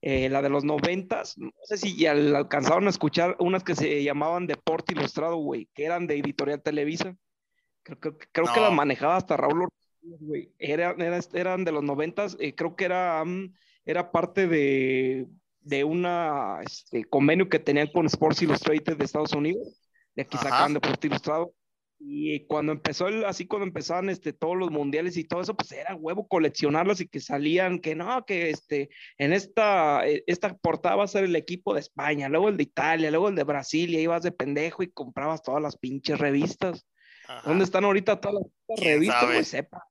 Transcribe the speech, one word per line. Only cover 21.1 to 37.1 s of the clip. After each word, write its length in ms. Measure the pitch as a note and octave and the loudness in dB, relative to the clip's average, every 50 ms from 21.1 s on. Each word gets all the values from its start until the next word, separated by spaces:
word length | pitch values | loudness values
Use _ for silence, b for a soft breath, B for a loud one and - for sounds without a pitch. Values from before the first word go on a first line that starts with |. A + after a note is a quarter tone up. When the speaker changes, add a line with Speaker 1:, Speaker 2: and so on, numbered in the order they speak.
| C#3 C3+ - - D3+ D#3+ E3+ F3+ _ _ _ _ _ _ _ _ _ _ | -2 -2 -2 -2 -2 -2 -2 -4 _ _ _ _ _ _ _ _ _ _
Speaker 1:
Y 460 | - C#3+ C#3+ D3 D3+ D#3 D3+ C#3+ D3 _ | -14 -10 -8 -6 -4 -4 -4 -6 -4 _
cuando 260 | D3+ D3+ D3+ D3+ D#3 | -2 0 0 0 -2
empezó 340 | C#3+ - - C#3+ - F3+ F#3+ | -2 -2 -4 -2 0 -2 -2
el, 160 | G#3+ A3 G#3+ | 0 0 -2
así 240 | G3 F#3+ - F3+ F#3 | -2 -4 -6 -6 -6
cuando 180 | - G#3 G3+ | -4 -4 -4
empezaban, 440 | F#3+ F3 E3+ C#3+ - E3 F3+ F#3 G3 | -4 -6 -8 -6 -4 -4 -2 -2 -2
este, 240 | F#3 - _ D#3 D3 | -4 -4 _ -8 -6
todos 240 | _ - D#3+ F3+ F#3 | _ -4 -2 -2 -2
los 140 | F#3 E3+ | -2 -2
mundiales 440 | D3+ D3+ C#3+ C#3 C#3 D3+ E3+ F#3 F3 | -2 -2 -2 -2 -2 -2 -2 -2 -4
y 80 | F3 D#3+ | -6 -6
todo 180 | - - F3 | -4 -4 -4
eso, 140 | F#3 - G#3+ | -4 -4 -4
pues 160 | G#3 - - | -6 -6 -8
era 240 | - C#3 D3 E3+ G3 | -8 -12 -10 -10 -10
huevo 320 | E3 D#3 D#3+ F3+ G3+ G#3 _ | -8 -6 -6 -4 -6 -4 _
coleccionarlas 720 | G3 F3 D#3 D3 - - - D3 C#3+ D#3 F3 F#3+ G#3 F3+ | 0 2 2 2 2 2 0 2 2 4 4 2 2 0
y 80 | F3 - | -2 -8
que 140 | - C#3+ | -8 -12
salían, 580 | - - D#3 C#3 D3 D3+ D#3+ F3 F#3 F#3 F3+ F3 | -6 -4 -4 -2 0 2 2 2 2 2 0 -2
que 160 | F3+ D#3+ D#3 | -2 -4 -4
no, 300 | D#3+ E3+ G3+ B3 B3+ A3+ | -4 -4 -4 -4 -4 -4
que, 240 | - G3+ F3 E3+ E3 | -4 -4 -2 0 -2
este, 400 | D#3 - _ _ D3+ C#3+ C#3 C#3+ B B B B B B | -2 -4 _ _ -4 -4 -4 -4 B B B B B B
en 140 | C#3+ C#3 | 2 2
esta, 760 | E3+ G3 F#3 - - - A3 G#3 G3+ F#3 D#3+ D3+ C#3+ C3 F#2 | 2 2 0 0 0 2 4 4 4 4 4 4 4 2 2
eh, 160 | C3+ D3+ - - - | 2 0 0 0 -2
esta 260 | F3 F3 - G3+ F3+ - | -4 -2 -2 -4 -6 -2
portada 400 | _ E3+ D#3+ D#3+ - F3+ - G3+ | _ -2 -2 0 0 0 2 2
va 80 | G#3 | 0
a 20 | G3 | 0
ser 160 | - G3+ G3 | 0 0 0
el 120 | F#3 E3+ D#3 | 2 0 -2
equipo 360 | D#3 - F3 F3+ _ G3+ G3+ | -2 -4 -10 -6 _ -2 -2
de 60 | D3+ | -2
España, 480 | C#3 - _ - D3 D3+ D3+ C#3+ C#3 C3+ | -4 -6 _ -6 -4 -2 -2 -2 -2 0
luego 220 | D3 D#3+ F#3+ G#3+ | 0 2 2 2
el 80 | G#3 F3 | 2 0
de 60 | D3 | -2
Italia, 460 | - _ - C3+ D#3 E3 D#3+ D#3+ D3+ | -4 _ -2 0 0 2 2 2 2
luego 200 | D3+ E3 F#3+ G#3 | 2 2 2 2
el 60 | G3+ | 0
de 80 | E3+ C#3+ | 0 -2
Brasil, 440 | C#3+ D3 C#3 C3+ - - D#3 E3+ F3 | 0 -2 -4 -4 -2 -2 -2 0 0
y 60 | E3 D#3+ | 0 0
ahí 100 | D#3+ E3 | 0 0
vas 160 | E3+ E3+ E3 | 0 0 -2
de 100 | F3 E3+ | -4 -4
pendejo 500 | _ E3+ D3 C#3+ C#3+ D#3 E3+ D#3+ - F#3+ | _ -4 -2 -2 -2 -2 -4 -4 -6 -6
y 80 | F3+ | -6
comprabas 520 | _ - C#3+ B2 B2+ - C3+ D3+ D#3+ D#3 _ | _ -12 -12 -10 -8 -6 -4 -4 -4 -4 _
todas 180 | - C3 D3 | -4 -2 -2
las 160 | D3+ D3 C#3 - | -2 -4 -6 -8
pinches 420 | - B2+ C3+ C#3 - - D3+ C#3 | -8 -8 -8 -6 -4 -2 -2 0
revistas. 680 | D3 C#3+ C#3 C#3+ D3+ F#3+ - - G3 F#3 E3 C3 _ _ _ B B B | 2 2 2 2 2 0 -2 -2 -4 -4 -4 -6 _ _ _ B B B